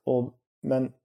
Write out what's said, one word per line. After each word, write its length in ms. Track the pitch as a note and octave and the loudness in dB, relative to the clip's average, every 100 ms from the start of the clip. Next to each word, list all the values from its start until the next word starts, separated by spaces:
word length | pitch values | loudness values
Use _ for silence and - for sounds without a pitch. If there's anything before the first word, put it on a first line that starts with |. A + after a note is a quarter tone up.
och, 280 | - B2+ B2+ - _ _ | 0 0 0 -8 _ _
men 300 | C#3+ C3 B2+ - | -2 0 -2 -8